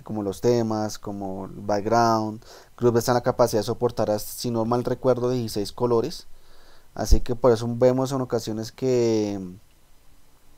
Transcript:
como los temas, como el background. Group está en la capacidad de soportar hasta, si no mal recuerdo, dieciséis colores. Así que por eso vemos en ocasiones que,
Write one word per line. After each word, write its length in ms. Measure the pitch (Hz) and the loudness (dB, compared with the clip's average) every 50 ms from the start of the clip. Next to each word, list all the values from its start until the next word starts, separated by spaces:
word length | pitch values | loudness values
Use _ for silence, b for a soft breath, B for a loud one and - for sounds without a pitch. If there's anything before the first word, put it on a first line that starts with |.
| - | -8
como 180 | - 107 107 | -8 -6 -4
los 200 | 104 98 95 - | -4 -4 -4 0
temas, 580 | - 120 120 120 117 110 110 107 107 107 - - | 2 2 2 2 2 0 -2 -2 -4 -4 -6 -10
como 460 | - 107 104 101 98 95 95 95 95 | -10 -10 -10 -8 -8 -8 -8 -8 -10
el 80 | 92 - | -12 -12
background. 880 | - 101 101 104 101 101 110 113 117 120 113 113 110 110 107 107 113 B B B B B B - | -8 -4 -2 -2 -2 0 2 2 4 4 4 2 2 0 -4 -6 -10 B B B B B B -4
Group 200 | - 120 120 113 | 0 2 2 4
está 160 | 117 113 - 123 | 4 2 2 0
en 20 | |
la 80 | 123 - | 0 0
capacidad 380 | 127 120 - 123 113 - 107 | 0 2 2 2 2 2 0
de 40 | 104 | -2
soportar 460 | 117 113 107 123 120 - - 110 104 | -2 -2 -2 -2 -2 0 -2 -2 0
hasta, 200 | 104 107 - - | -2 -2 -4 -8
si 200 | - - - 123 | -10 -8 -6 -4
no 120 | 117 113 113 | -2 -2 0
mal 200 | 113 123 123 117 | 0 0 0 0
recuerdo, 480 | 123 123 - - 131 123 120 120 123 | -2 -4 0 2 2 2 2 0 -2
dieciséis 400 | 127 127 117 110 - 107 101 - | -2 -2 -4 -4 -4 -4 -4 -6
colores. 560 | - - 123 120 120 113 113 151 - - - b b b b b b b b b b b b b - | -4 -2 0 2 2 2 0 -2 -6 -10 -14 b b b b b b b b b b b b b -8
Así 280 | - 110 104 - 113 | -6 2 4 6 6
que 140 | - - 123 | 6 2 0
por 160 | 113 - 131 | 2 4 4
eso 140 | 117 107 120 | 4 4 2
vemos 440 | 120 120 117 127 127 127 131 131 127 | -2 2 4 4 4 6 4 0 -2
en 100 | 139 131 | -2 -4
ocasiones 500 | 127 127 123 117 - - 110 107 110 113 | -4 -2 -4 -4 -4 -4 -6 -6 -8 -10
que, 720 | - - 131 131 127 123 117 117 113 110 104 104 101 98 95 90 90 - - - _ _ - - - - _ - - - - - - - - - - | -8 -4 -2 2 2 4 4 4 2 2 0 0 -4 -6 -8 -10 -14 -16 -20 -20 _ _ -20 -20 -20 -20 _ -20 -20 -20 -20 -20 -20 -20 -20 -20 -20